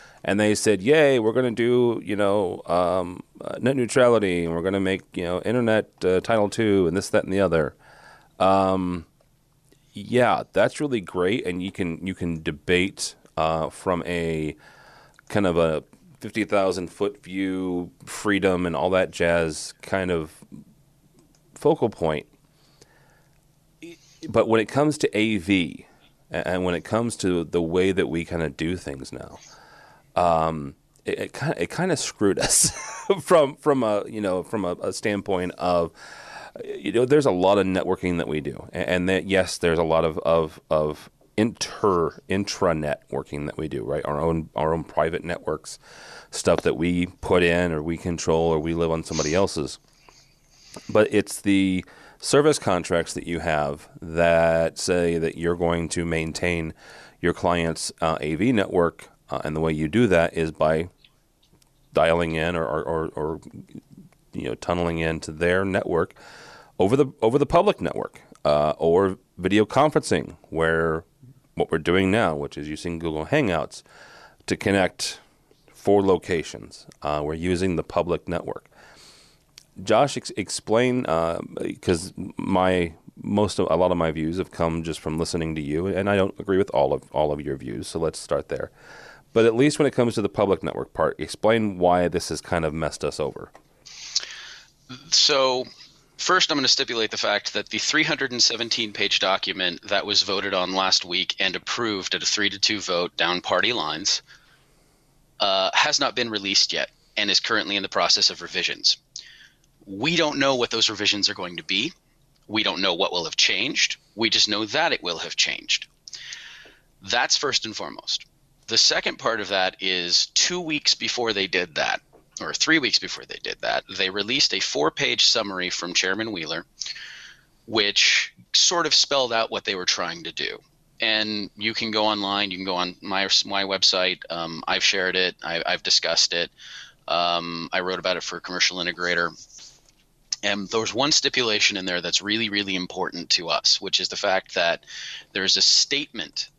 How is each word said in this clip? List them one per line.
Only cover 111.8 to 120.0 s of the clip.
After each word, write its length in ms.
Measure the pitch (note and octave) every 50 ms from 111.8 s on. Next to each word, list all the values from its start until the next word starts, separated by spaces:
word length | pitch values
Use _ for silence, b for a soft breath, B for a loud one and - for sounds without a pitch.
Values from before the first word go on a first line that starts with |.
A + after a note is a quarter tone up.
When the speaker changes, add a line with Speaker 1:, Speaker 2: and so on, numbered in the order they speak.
| B2 E3+ - _ _ _ _ _ _ _ _ _ _ -
Speaker 2:
We 120 | G#2 A2
don't 200 | G#2 G2 F2+ E2
know 140 | F#2+ F#2+ F2
what 180 | E2+ F#2+ E2+ F2
will 100 | F2 E2
have 140 | D#2 -
changed. 580 | - - - G#2+ F#2 G#2 C#3 - - - - - - _ _ -
We 140 | - A2+ A2
just 200 | - A2 - G#2+
know 160 | G#2 G2+ A2
that 260 | G#2 - D3 E3 E3
it 100 | C#3 -
will 180 | - F2 F2 D#2+
have 180 | E2+ E2 -
changed. 500 | - - - - - - - - - - - _ _ _ - B B B B B B B B B B B B B B B B B _
That's 360 | - F#2 - A#2+ C#3 D#3 -
first 280 | - - C#3 B2 - -
and 80 | A2 G2+
foremost. 520 | - G2 D2 A1 - - - - - - _ _ _ _ _ _ _ _
The 100 | - A2+
second 400 | - - - D#3 E3 - - D#3
part 220 | - C3+ B2 A2+ A2
of 80 | G2+
that 300 | F2+ G2+ F#2+ F#2 F#2 - -
is 460 | F#2 F#2 F#2 F2+